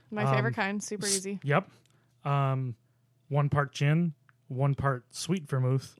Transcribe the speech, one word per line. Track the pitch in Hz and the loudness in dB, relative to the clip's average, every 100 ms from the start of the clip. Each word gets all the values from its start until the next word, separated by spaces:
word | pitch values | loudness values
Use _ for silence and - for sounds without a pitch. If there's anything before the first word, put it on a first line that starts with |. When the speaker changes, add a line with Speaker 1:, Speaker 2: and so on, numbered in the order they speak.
| - | -10
Speaker 1:
My | 208 208 | -2 2
favorite | - 233 | 2 0
Speaker 2:
Um, | |
Speaker 1:
kind. | 233 196 202 | 0 -2 -2
Super | - 208 202 | -6 -6 -2
Speaker 2:
s-, | 196 | -2
Speaker 1:
easy. | 190 202 | -4 -6
Speaker 2:
Yep. | 139 147 190 - _ _ _ _ | 0 0 0 -14 _ _ _ _
Um, | 147 143 135 131 127 113 _ _ _ _ - | -2 0 2 0 -4 -8 _ _ _ _ -4
one | 143 143 | 0 2
part | 143 139 | 2 0
gin, | - 143 160 175 - _ _ - | 0 2 4 2 -4 _ _ -10
one | 131 139 | -2 0
part | 135 139 127 - | 2 0 -2 -6
sweet | - - 185 147 | -10 -4 -4 -2
vermouth, | 135 127 131 - | 0 2 0 -2